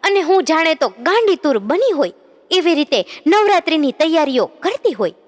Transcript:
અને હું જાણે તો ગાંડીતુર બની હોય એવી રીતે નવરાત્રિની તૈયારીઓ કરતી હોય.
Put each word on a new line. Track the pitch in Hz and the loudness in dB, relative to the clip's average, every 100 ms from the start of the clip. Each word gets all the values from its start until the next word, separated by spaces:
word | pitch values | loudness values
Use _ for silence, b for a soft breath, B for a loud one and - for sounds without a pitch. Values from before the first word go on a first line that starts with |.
અને | 381 403 | 0 0
હું | 320 381 | 2 0
જાણે | 269 320 330 320 | 2 0 0 0
તો | 247 | -2
ગાંડીતુર | 190 240 415 453 359 302 240 | -4 -2 0 2 0 0 -2
બની | 202 320 523 | -2 -2 0
હોય | 339 180 - _ _ _ | 0 -2 -4 _ _ _
એવી | 370 330 311 | 0 2 0
રીતે | 294 240 180 B - | 0 -2 -4 B 0
નવરાત્રિની | 403 415 381 - 320 285 | 2 4 2 0 -2 -2
તૈયારીઓ | - 320 320 294 254 196 | 0 0 0 0 0 -2
કરતી | - 349 508 466 | -4 -6 -2 -4
હોય. | 226 190 - | -2 -4 -6